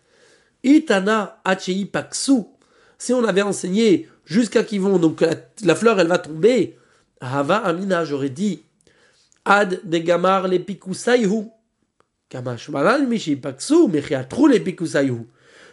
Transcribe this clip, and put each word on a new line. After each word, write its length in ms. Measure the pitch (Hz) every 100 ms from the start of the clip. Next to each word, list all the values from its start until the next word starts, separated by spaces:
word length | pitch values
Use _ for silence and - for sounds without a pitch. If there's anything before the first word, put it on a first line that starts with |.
| _ _ _ _ _ _
Itana 760 | 254 302 311 196 190 220 185 - -
achei 400 | 190 - 185 196
paksu. 600 | 156 135 - - 269 180 _ _ _ _ -
Si 160 | -
on 100 | 247
avait 200 | 220 185
enseigné 680 | 202 185 185 196 226 165 - _ -
jusqu'à 380 | 180 233 233
qu'ils 180 | - 202
vont, 160 | 190 190
donc 240 | 165 156
la, 140 | 165 160 - -
la 120 | 170 156
fleur, 240 | 226 202
elle 80 | 165
va 100 | 175
tomber. 580 | 147 156 196 254 135 - _ _ _ _
Hava 360 | 123 135 143 202
amina, 460 | 214 165 196 175
j'aurais 260 | 160 139 135
dit. 340 | 131 208 165 _ _ _ _ _ _ _ _ -
Ad 340 | 202 196 185
de 140 | 185 170
gamar 480 | 170 175 185 190 185
le 100 | 180
pikusayhu. 920 | 180 185 190 180 - 247 202 220 214 _ _ _ _ _ _ _ _
Kamash 400 | 131 127 117 -
malan 360 | 147 165 277 269
mishi 300 | 226 160 139
paksu, 520 | 139 131 - 320 285
mechiatru 600 | 156 - 139 127 - 294
le 100 | 220
pikusayhu. 680 | 170 - 160 151 135 120 117 _ _ _ -